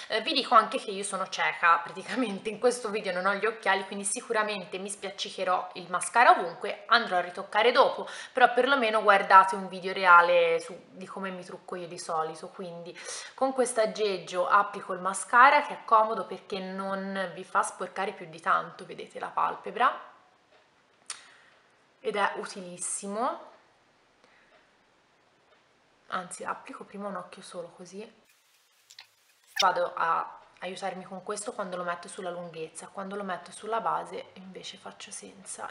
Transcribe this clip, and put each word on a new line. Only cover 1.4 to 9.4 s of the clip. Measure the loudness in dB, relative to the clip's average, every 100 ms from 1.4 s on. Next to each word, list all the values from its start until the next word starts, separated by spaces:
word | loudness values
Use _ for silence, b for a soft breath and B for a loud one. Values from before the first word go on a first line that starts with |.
| -2 2 4 4
praticamente, | 2 -12 -8 -2 -2 -2 -6
in | 0
questo | 0 0 -4
video | -4 -4
non | -2 0
ho |
gli | 0
occhiali, | -2 0 0 0
quindi | -2 -8
sicuramente | -6 -6 -2 -2 -2 -4 -8 -10
mi | -10
spiaccicherò | -10 -10 -8 -8 -4 0 0 -2
il | -12 -6
mascara | -6 0 6 8
ovunque, | 8 4 -6 -10 -8 2
andrò | 2 2 -2
a |
ritoccare | -2 -8 -4 2 4
dopo, | 6 4 4 -10 B B
però | 4 4
perlomeno | 6 4 4 2 2
guardate | 6 6 10 10